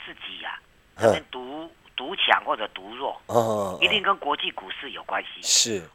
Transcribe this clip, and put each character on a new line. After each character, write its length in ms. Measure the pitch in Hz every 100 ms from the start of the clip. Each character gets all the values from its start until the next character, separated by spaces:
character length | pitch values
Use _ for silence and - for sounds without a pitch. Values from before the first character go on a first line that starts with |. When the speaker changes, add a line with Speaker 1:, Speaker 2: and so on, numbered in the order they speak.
Speaker 1:
自 100 | -
己 300 | - - -
啊， 140 | - - - _ _ -
Speaker 2:
嗯。 80 |
Speaker 1:
那 80 | 110
边 140 | 98 -
独， 400 | 127 127 151 165 - _ -
独 200 | 139 -
强 260 | - - 123
或 100 | 131
者 120 | 104
独 220 | - 98 120
弱， 260 | 131 - -
Speaker 2:
哦， 80 | 113
哦， 60 | 113 107 98 90
哦。 40 |
Speaker 1:
一 60 | -
定 120 | 214
跟 140 | 196 185
国 180 | 143 147
际 140 | 185
股 200 | - -
市 200 | - 139
有 120 | 98
关 180 | - 101
系。 200 | 95 -
Speaker 2:
是。 440 | - - 117 101 80